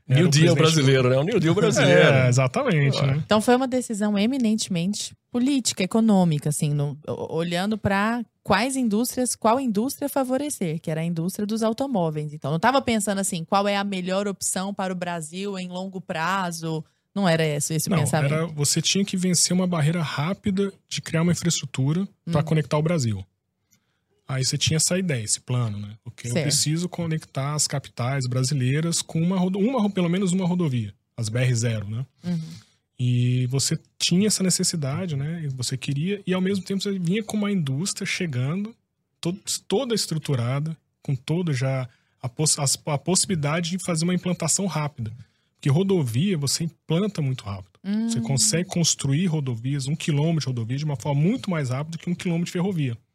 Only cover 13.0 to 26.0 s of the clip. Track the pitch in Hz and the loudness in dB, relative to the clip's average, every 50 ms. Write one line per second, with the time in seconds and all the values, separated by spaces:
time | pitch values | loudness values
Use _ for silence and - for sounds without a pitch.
13 | 202 220 196 196 196 - 196 165 165 - 208 196 202 202 202 202 202 202 196 185 | 0 -2 -2 -2 -2 -2 -4 -6 -2 0 0 2 2 2 0 0 -2 -2 -4 -4
14 | 180 180 185 196 202 202 190 - - - - 214 196 202 202 - 190 185 185 175 | -4 -2 -2 -2 -2 -4 -4 -4 -6 -4 -4 -2 -4 -4 -4 -4 -4 -4 -4 -4
15 | 175 175 175 170 156 151 170 185 196 202 196 185 185 180 180 180 190 196 185 190 | -4 -6 -6 -6 -8 -10 -10 -8 -8 -6 -6 -8 -8 -8 -8 -8 -8 -8 -10 -10
16 | - - 180 160 160 175 190 196 185 175 170 165 160 165 160 156 151 - _ _ | -10 -6 -4 -2 -2 0 0 0 -2 -4 -4 -6 -4 -4 -4 -4 -6 -10 _ _
17 | _ _ - 196 202 175 165 160 160 156 147 147 - - 165 156 - - 180 151 | _ _ -2 2 4 4 4 4 4 2 0 -2 -2 -2 -2 -2 0 2 2 2
18 | 123 - - 156 143 143 151 156 165 170 156 147 143 135 - 170 156 - - 190 | 2 2 2 2 2 2 2 0 -2 -4 -2 -2 0 2 2 0 0 2 0 0
19 | 202 - - 185 175 185 175 - - - 180 180 185 180 180 165 143 156 165 180 | 0 0 -2 0 0 2 2 2 2 2 2 2 2 2 2 2 2 2 2 0
20 | 156 131 - - 147 175 196 - - 214 190 196 196 196 - _ _ _ - 151 | -2 -2 -2 -4 -2 -4 -4 -4 -2 -2 0 0 0 -2 -4 _ _ _ -10 -8
21 | - - - 160 165 175 165 - - 170 156 - - - - - 131 139 156 180 | -6 -2 0 2 2 2 2 2 0 0 0 -2 -4 -6 -4 -2 0 0 0 0
22 | 202 - _ _ _ 170 165 156 156 156 160 156 143 - 151 151 156 160 175 160 | -2 -4 _ _ _ 0 0 0 2 2 2 0 2 2 0 0 2 2 0 0
23 | 127 113 104 95 95 - _ _ _ _ _ _ _ _ _ _ _ _ _ _ | 0 0 -2 -4 -8 -12 _ _ _ _ _ _ _ _ _ _ _ _ _ _
24 | _ _ _ _ _ - 135 131 131 - 151 139 - - 160 156 - - 180 185 | _ _ _ _ _ -8 -4 -2 -2 -2 -2 0 0 0 2 2 2 2 0 0
25 | 196 175 139 117 107 - - - - - 123 123 120 110 104 104 104 104 107 - | 0 0 -2 -2 -2 -4 -4 -4 -2 -2 -2 0 0 -2 -4 -6 -8 -10 -14 -16